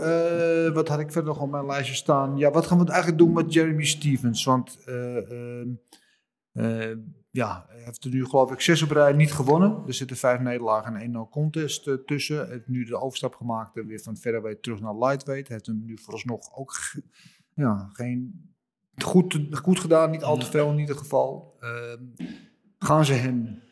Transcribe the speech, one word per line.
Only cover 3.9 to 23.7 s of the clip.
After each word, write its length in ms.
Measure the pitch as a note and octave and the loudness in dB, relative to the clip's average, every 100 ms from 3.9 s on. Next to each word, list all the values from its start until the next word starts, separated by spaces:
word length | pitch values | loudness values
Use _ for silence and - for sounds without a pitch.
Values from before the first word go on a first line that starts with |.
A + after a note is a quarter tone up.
| - D3 C3 A#2+ A2+ | 0 0 2 0 0
Want, 340 | - B2+ A#2+ - - | 2 2 0 -10 -12
eh, 460 | B2 B2 A#2+ G2+ | -10 -6 -6 -6
ehm, 360 | A#2+ A#2+ A#2+ A#2+ B2 _ _ _ _ _ _ _ | -10 -12 -10 -10 -10 _ _ _ _ _ _ _
eh, 440 | A#2 A2+ A2+ A2+ A2+ A2 - _ | -6 -4 -2 -6 -8 -14 -20 _
ja, 340 | C3 A2 F2+ - | -4 -4 -4 -14
hij 120 | A#2 | -20
heeft 200 | A#2+ A#2 | -18 -12
er 60 | C3 | -4
nu 140 | B2+ B2+ | -4 2
geloof 260 | C#3 B2+ | 4 2
ik 80 | C3 | 2
zes 200 | - D#3+ | 2 4
op 100 | D#3 | 4
rij 220 | D3+ C#3+ | 6 6
niet 180 | C#3+ D3+ | 6 4
gewonnen. 520 | - C3 D#3 G3 G#3+ - | 2 4 6 6 2 -6
Er 60 | |
zitten 240 | B2 B2+ B2+ | -8 -8 -2
vijf 220 | B2+ B2 | 2 2
nederlagen 560 | B2+ A#2+ A#2 A2 A2 A2 | 0 -2 0 0 -2 -8
en 60 | |
één 100 | A#2 | -8
no 160 | A#2 A2+ | -8 -8
contest, 600 | D3 D3+ D#3 D3+ - - | -2 -2 -2 -4 -6 -4
eh, 60 | |
tussen. 440 | C3+ - D3 - D3+ | -4 -2 -4 -2 -4
Hij 100 | C#3 | -6
heeft 180 | B2 A2 | -10 -6
nu 160 | B2+ A2+ | -6 -4
de 140 | A#2 | -6
overstap 360 | C3 - C3 - | -6 -6 -8 -6
gemaakt, 420 | A#2+ A2+ A2 - | -6 -6 -6 -12
eh, 80 | G#2+ | -12
weer 140 | A2 | -12
van 180 | A#2 G#2 | -12 -8
featherweight 460 | B2 A2+ G#2+ G#2+ | -4 -4 -4 -10
terug 160 | - G#2+ | -8 -8
naar 160 | A2 G#2+ | -8 -2
lightweight. 500 | B2+ C#3 C#3 C3+ C#3 | 0 0 -4 -8 -8
Hij 80 | A2+ | -12
heeft 100 | A2 | -8
hem 160 | A2 A2+ | -8 -8
nu 120 | A2 | -14
vooralsnog 580 | - G#2+ A#2+ A2+ - - | -14 -12 -8 -8 -10 -16
ook 180 | C3+ | -12
ge-, 300 | - - C#3+ - _ - _ _ - | -10 -10 -12 -16 _ -20 _ _ -2
ja, 340 | C#3 G2+ G2 | 0 0 -4
geen 540 | - A#2+ B2 B2+ - - _ _ _ _ - | -8 -6 -6 -8 -12 -20 _ _ _ _ -10
goed, 360 | - F#3 F3+ D#3 D3 | 2 4 4 0 -4
goed 280 | D3 - F#3 | -4 0 0
gedaan, 320 | D#3+ D#3+ D#3+ | 4 4 4
niet 120 | D#3+ | 0
al 140 | D3 D3+ | 0 -2
te 80 | B2 | 0
veel 260 | D3+ D3 | 0 2
in 80 | D3 | 0
ieder 160 | D3 C#3 | -2 -6
geval. 600 | - C3+ C3 C#3 - _ | -2 0 0 -4 -16 _
Ehm, 440 | A#2+ A#2 A#2+ A#2 B2 A#2+ - - - _ _ - | -12 -10 -12 -14 -16 -14 -14 -14 -20 _ _ -6
gaan 260 | - D#3 D3 | 2 4 6
ze 80 | |
hem 460 | C3 B2+ B2 A2+ G2+ - | 4 2 -2 -4 -8 -18